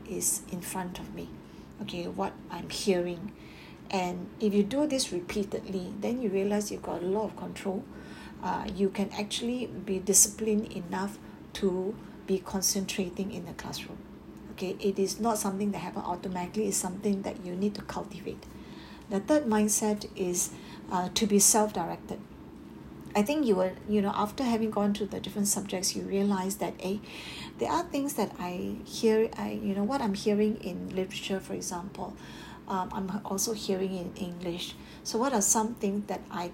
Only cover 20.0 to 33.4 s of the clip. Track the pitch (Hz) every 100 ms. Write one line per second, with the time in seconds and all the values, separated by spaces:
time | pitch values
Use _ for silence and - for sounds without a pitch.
20 | - - 180 175 - - - - - 185
21 | 180 180 208 202 - 226 214 196 170 165
22 | - 190 - - - - - - - -
23 | - 208 208 302 254 185 185 185 - 208
24 | 202 - 208 - 254 226 220 214 208 208
25 | 196 185 - 208 202 196 196 185 185 196
26 | 185 196 202 196 190 196 170 - 185 208
27 | - - - - - - 233 339 349 285
28 | 277 285 196 - 180 180 196 220 - -
29 | 226 220 226 - 208 208 214 196 208 277
30 | 226 196 214 208 214 214 185 180 185 185
31 | 190 - - 190 - 190 185 175 196 -
32 | 180 - - - - - - 190 185 -
33 | 190 202 - 196